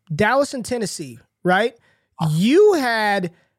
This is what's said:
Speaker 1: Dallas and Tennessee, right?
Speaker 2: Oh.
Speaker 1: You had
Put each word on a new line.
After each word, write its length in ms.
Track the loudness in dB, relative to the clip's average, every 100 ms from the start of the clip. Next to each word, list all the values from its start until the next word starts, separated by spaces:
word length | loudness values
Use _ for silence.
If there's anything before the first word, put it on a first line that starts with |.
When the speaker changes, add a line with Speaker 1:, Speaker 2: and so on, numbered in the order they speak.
| -8
Speaker 1:
Dallas 380 | -2 0 0 -2
and 140 | -4 -6
Tennessee, 520 | -6 -6 -8 -14 -16 _ _
right? 300 | 0 0 0 -4 _ _ _ -6
Speaker 2:
Oh. 80 | -2
Speaker 1:
You 400 | 0 2 6 6
had 580 | 4 0 -2 0 -2 -4 -10 _